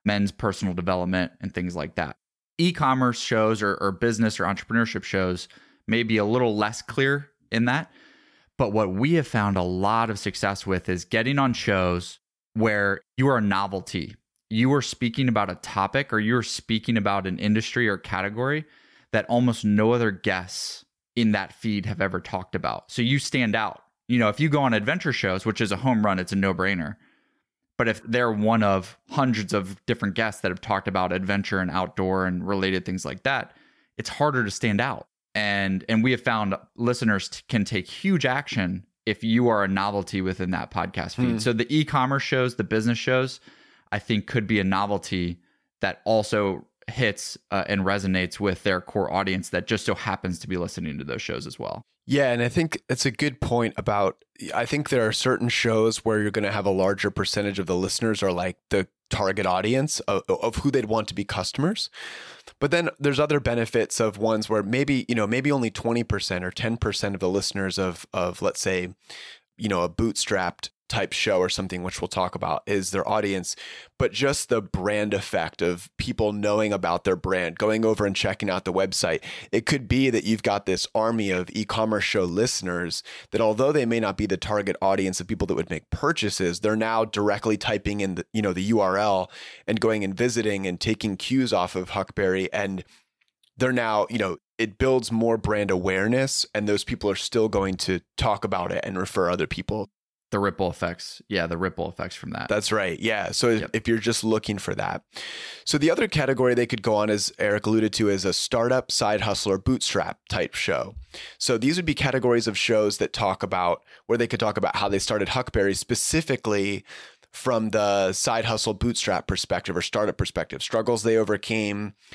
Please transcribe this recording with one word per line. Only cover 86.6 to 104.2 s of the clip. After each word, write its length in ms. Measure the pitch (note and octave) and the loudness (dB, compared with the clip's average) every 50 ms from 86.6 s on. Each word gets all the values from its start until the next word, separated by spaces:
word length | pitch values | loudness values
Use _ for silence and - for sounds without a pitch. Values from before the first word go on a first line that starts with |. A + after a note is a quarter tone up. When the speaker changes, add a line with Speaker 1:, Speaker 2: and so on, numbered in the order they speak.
Speaker 2:
they're 160 | - G#2 A2 | 0 0 0
now 300 | A2 A2 A2+ A2+ A2+ A2+ | 0 0 0 2 0 0
directly 500 | A2 - G#2 G#2 G#2 G2+ G#2 - A2+ G#2+ | 0 0 0 2 2 2 0 0 0 0
typing 460 | G2 - A#2 A2 G2+ - G2+ G2+ G#2 | 0 0 -2 -2 -2 -2 -4 -4 -2
in 140 | G2+ F#2+ F2 | -2 -4 -4
the, 100 | F2+ E2 _ - | -6 -6 _ -2
you 80 | A2 | -2
know, 100 | G#2 G2 | 0 0
the 120 | F2+ F#2 F#2+ | 0 0 0
U 160 | G#2+ A#2 G#2+ | 2 2 4
R 180 | G2 F#2 F#2+ G2 | 4 4 2 2
L 320 | G#2+ G#2+ G2 F#2 F#2 - - - - - - - - | 2 2 2 0 0 -4 -8 -18 -18 -18 -20 -10 -6
and 140 | - - G#2+ | -4 -2 0
going 240 | - A2 A2 G#2+ G2+ | 2 0 0 0 -2
and 100 | F#2+ G2 | -4 -2
visiting 520 | F#2 A#2 B2 A2+ A#2 G#2 G#2+ G2+ G2 F#2+ | 0 0 0 0 0 0 0 -2 -2 -2
and 120 | F#2 F2 - | -4 -4 -2
taking 380 | - A2+ A2 - - G#2+ F#2+ | -2 -2 -2 0 -2 -4 -4
cues 380 | F#2 - - B2+ C3+ B2+ A2+ G#2+ | -4 -2 0 2 2 2 2 2
off 200 | F#2 F2+ F2+ - | 2 0 0 -2
of 160 | F#2+ F#2 - | -4 -6 -4
Huckberry. 600 | - G2+ F#2 - - - G2+ F#2 F#2 F#2+ F#2+ F2+ | -4 -4 -4 -4 -2 0 2 2 2 2 0 -2
And 320 | - G#2 G2+ G2 F#2+ F#2 - _ - _ _ _ _ _ _ _ _ _ _ _ _ | -2 -2 -2 -2 -4 -6 -8 _ -18 _ _ _ _ _ _ _ _ _ _ _ _
they're 160 | - B2+ B2+ | 0 2 2
now, 340 | B2+ B2 A#2 A2+ G#2+ G#2 G2+ - | 2 2 2 2 4 2 2 2
you 80 | A2+ A2+ | 0 0
know, 180 | G2+ F#2+ E2+ - _ _ _ - | 0 0 -2 -6 _ _ _ -4
it 180 | A2+ G#2+ F#2+ | -4 -2 0
builds 340 | - C3 C3 C3 B2+ A2+ - | 2 4 4 4 4 2 0
more 280 | A#2 A2 A2+ A#2 A2+ G#2 | 0 2 2 2 2 2
brand 320 | - G#2 G#2+ G#2 G#2 F#2+ | 0 0 0 0 2 2
awareness, 760 | F#2+ F#2 F2+ F#2+ F#2+ F#2+ G2 A2 B2 C3 C3+ - - - - - - | 0 0 2 2 2 2 2 2 2 2 2 0 0 -2 -4 -2 -2
and 140 | G#2+ G#2 G#2 | -2 0 2
those 160 | G#2 G2 - | 0 0 0
people 240 | - A#2+ - - G2+ | -2 -6 -2 -2 -2
are 80 | F#2+ | -2
still 320 | - - - - A#2 A2 A2 | -2 -4 -2 2 2 2 2
going 280 | G2 G2 G2 G2 F#2 | 2 0 0 0 -2
to 240 | F2+ - - F#2+ E2+ - _ - - | -2 -2 -2 -2 -2 -4 _ -4 -2
talk 260 | - A#2 G#2 - - | 0 0 0 0 -2
about 280 | G2 G2 F#2 F2 F2+ | -2 -2 -2 -2 -2
it 120 | F2+ - - | -4 -4 -4
and 140 | - F#2+ F#2 | -6 -6 -6
refer 320 | F#2+ - - F#2+ F2+ F2 | -6 -2 0 2 2 2
other 160 | F2+ F#2 D#2+ | 2 0 -2
people. 420 | - - - - - G#2+ G#2+ G2 - _ _ _ _ _ _ _ - | -4 -4 -6 -6 -4 -4 -6 -6 -8 _ _ _ _ _ _ _ -4
Speaker 1:
The 80 | - G2+ | -2 0
ripple 320 | G2+ G2 - - F#2+ F2 | 0 0 0 0 -2 -2
effects. 500 | E2+ - F2+ E2+ F2 - - - - - - - | -2 -2 -4 -4 -6 -6 -12 -16 -16 -14 -8 -4
Yeah, 180 | G#2 F#2 E2+ | -2 -2 -2
the 120 | E2 F2 E2 | -2 -2 -2
ripple 320 | F#2 F2+ E2+ - E2 D#2 | -4 -4 -4 -4 -8 -6
effects 260 | - - - - - | -6 -8 -10 -10 -10
from 140 | - - - | -12 -12 -10
that. 180 | - - - - | -8 -6 -4 -2
Speaker 2:
That's 240 | G#2 G#2+ G#2 - | -2 -2 0 0
right. 260 | G#2+ G#2+ F#2+ F2+ E2 - | 0 0 0 -2 -2 -2
Yeah. 340 | - A2+ A2 G#2 F#2 F2 | -2 -2 0 -2 -2 -4
So 180 | - - - A#2+ | -2 2 2 4
if, 100 | A2+ G#2+ | 2 2
Speaker 1:
Yep. 100 | E2 - - | 0 -2 -4
Speaker 2:
if 120 | A2+ - | -2 0
you're 120 | A#2 A2+ A2+ | 0 0 2
just 260 | G2+ A#2 A#2 - | 2 0 0 0